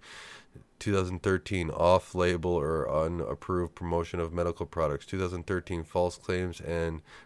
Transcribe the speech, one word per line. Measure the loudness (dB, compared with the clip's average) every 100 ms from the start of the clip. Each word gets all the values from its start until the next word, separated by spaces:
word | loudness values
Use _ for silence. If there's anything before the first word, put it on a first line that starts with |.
| -12 -18 -18 -20 -20 -20 -20 -6
Two | 0
thousand | 2 2 0
thirteen, | 2 2 0 -2 -2
off-label | 4 6 6 4 2 2 2 2
or | 0 2 0 0
unapproved | 0 0 -2 -4 -6 -2 -2 -2
promotion | -4 -2 0 0 -2
of | -2
medical | 0 -2 -2
products. | -4 0 0 -2
Two | -4 -2
thousand | -2 -2 -2
thirteen, | -4 -2 -6
False | -2 0 0 0
Claims | -2 0 0 -4
and | -4 0 0 -4 -10 -20